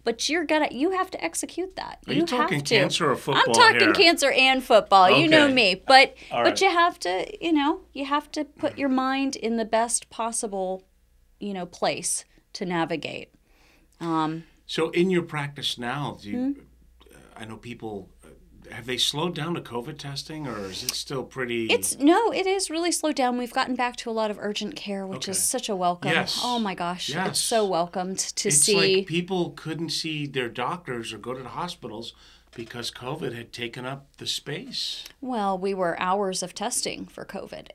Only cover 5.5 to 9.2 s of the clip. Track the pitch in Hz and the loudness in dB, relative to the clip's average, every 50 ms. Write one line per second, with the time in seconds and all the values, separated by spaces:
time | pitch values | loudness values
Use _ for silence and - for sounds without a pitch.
5.5 | 262 254 226 190 180 - - - 269 262 269 269 - - - - - 254 233 339 | 6 6 4 4 2 0 4 8 10 10 10 8 4 -10 -14 -4 0 4 4 4
6.5 | 311 311 370 392 339 349 339 349 349 - - 359 359 370 - - - - - 330 | 4 4 2 4 4 4 2 2 2 -2 -6 -4 -4 -4 -4 -6 -8 -6 -2 0
7.5 | 320 302 277 285 370 381 - _ _ 262 277 269 285 294 294 - - 311 302 294 | 2 2 2 2 0 -2 -6 _ _ -10 -4 -2 -2 -2 -2 -4 -6 -8 -8 -8
8.5 | - - - 285 - - 277 277 262 262 262 262 269 269 | -8 -6 -4 -4 -2 -2 0 0 2 2 2 0 0 0